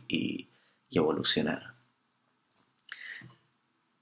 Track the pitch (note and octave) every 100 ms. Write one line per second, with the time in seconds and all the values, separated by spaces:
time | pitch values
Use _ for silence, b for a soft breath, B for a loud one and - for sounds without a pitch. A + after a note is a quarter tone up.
0 | - E2 - - - _ _ _ _ -
1 | D#2 D#2 - - D2+ - - - _ _
2 | _ _ _ _ _ _ _ _ - B
3 | B B B - _ _ _ _ _ _